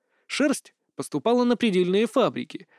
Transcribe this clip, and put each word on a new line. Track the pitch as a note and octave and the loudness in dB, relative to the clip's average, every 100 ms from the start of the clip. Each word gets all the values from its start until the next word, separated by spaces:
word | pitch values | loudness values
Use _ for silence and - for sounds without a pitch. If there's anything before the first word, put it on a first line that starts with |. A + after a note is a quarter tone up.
| _ _ - | _ _ -10
Шерсть | - C#4+ A3+ - _ _ - | -2 0 -2 -8 _ _ -12
поступала | C#3 D3+ A3 B3 A#3+ | -8 -4 0 2 2
на | A#3+ | 2
предельные | A#3 F3+ F3 F#3+ A3+ | 2 2 2 0 0
фабрики, | C4+ F#3 A#2+ A#2+ - - | 2 0 -2 -12 -14 -20